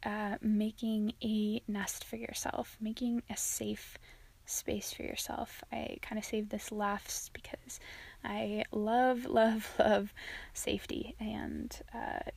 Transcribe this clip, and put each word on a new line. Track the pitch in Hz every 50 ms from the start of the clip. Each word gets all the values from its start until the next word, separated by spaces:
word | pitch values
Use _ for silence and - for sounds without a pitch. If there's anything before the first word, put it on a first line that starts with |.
| -
uh, | 220 208 214 208 202 202 -
making | - 214 214 208 214 220 - - 226 220 220 214 208 214 - - -
a | 214 220 214 208 208 214 233 -
nest | - 208 202 196 - - - -
for | - 226
yourself, | 226 233 - - - - - - - - - - -
making | 220 214 233 - 247 240 233 240 - -
a | 208 -
safe | - - - - 220 208 214 - - - - - - - - - - - - - -
space | - - - - - 214 202 - -
for | - -
yourself. | - - - - - - - - 233 - - - - -
I | - - - - - -
kinda | - - 214 214
saved | - - 226 214 214 208
this | 220 208 - -
last | 214 208 202 202 202 208 - - - - - -
because | - - - - - - - 254 - - - - - - - - - - -
I | - 208 214 220 208 214 214 - -
love, | - 214 208 220 233 247 254 254 254 240 247
love, | 254 - 226 220 226 220 220 - - -
<laughs> | -
love | - 220 208 202 202 - - - - - - - - -
safety, | - - - - 208 202 - - - - - 233 - -
and, | 214 214 220 - - - 76 76 - 247 - - - - -
uh, | 233 - - - - - - -